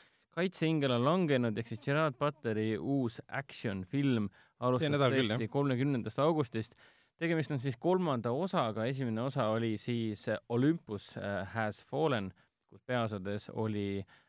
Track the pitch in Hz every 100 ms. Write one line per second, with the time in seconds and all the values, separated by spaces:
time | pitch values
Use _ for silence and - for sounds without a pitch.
0 | - _ _ - 185 - 160 160 139 120
1 | 131 185 165 131 120 107 - 110 - 147
2 | 156 - 147 143 117 107 110 107 110 139
3 | 120 - - 127 - - 117 95 92 139
4 | 139 117 101 - _ - 123 127 147 147
5 | 131 135 113 107 110 143 143 123 143 131
6 | 107 - 151 156 131 113 107 - - _
7 | _ - 165 165 147 143 135 - 170 185
8 | 175 123 117 131 185 180 117 107 117 135
9 | 123 110 135 135 110 110 113 107 - 117
10 | 113 104 - 107 - 120 139 170 - 101
11 | - - 101 98 95 110 107 - - 135
12 | 156 117 95 - _ _ _ 98 - 123
13 | 110 104 95 101 - - 110 104 101 98
14 | 95 -